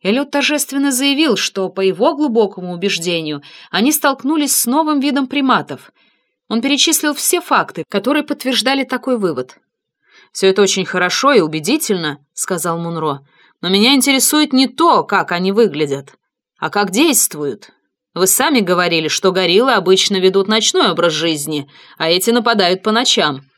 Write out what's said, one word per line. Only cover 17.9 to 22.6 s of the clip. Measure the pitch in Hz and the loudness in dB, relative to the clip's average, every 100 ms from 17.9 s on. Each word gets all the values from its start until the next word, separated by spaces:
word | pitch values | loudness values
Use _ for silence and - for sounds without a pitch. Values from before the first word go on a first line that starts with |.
| _ _ | _ _
Вы | - 185 | -2 0
сами | - 277 269 | 2 2 2
говорили, | 180 175 175 165 156 | 2 2 2 0 0
что | - 190 | 0 0
гориллы | 180 180 180 262 | 2 2 4 4
обычно | 226 180 190 - 196 | 2 2 2 2 2
ведут | 185 190 196 | 2 2 0
ночной | 220 220 370 262 | 0 0 0 0
образ | 170 170 | 2 0
жизни, | 156 165 151 147 151 139 - - - | 0 -2 -2 -4 -6 -8 -18 -20 -6
а | 160 | 0
эти | 180 208 | 0 2
нападают | 233 226 220 | 0 0 2